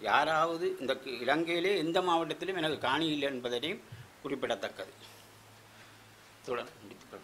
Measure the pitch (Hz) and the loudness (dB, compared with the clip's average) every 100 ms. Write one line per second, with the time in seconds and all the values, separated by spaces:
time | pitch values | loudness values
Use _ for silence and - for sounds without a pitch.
0 | 107 123 156 160 165 165 185 185 127 - | 4 6 6 4 2 2 -2 -2 -2 -2
1 | 135 120 123 151 170 170 185 196 160 185 | -4 -2 2 2 2 0 2 0 2 2
2 | 180 165 160 156 175 185 156 135 123 143 | 4 2 2 -4 -4 -2 -2 0 0 2
3 | 160 147 139 127 123 120 156 220 - - | 0 0 -2 -2 -4 -2 -4 -6 -12 -18
4 | - - 139 135 120 117 107 - 95 - | -18 -12 -6 -4 -2 -2 -4 -8 -14 -16
5 | - - - - - - - - - - | -20 -20 -20 -20 -20 -20 -20 -20 -20 -20
6 | - - - - 135 120 117 - 104 - | -20 -20 -20 -16 -8 -6 -8 -14 -18 -20
7 | - 98 | -18 -18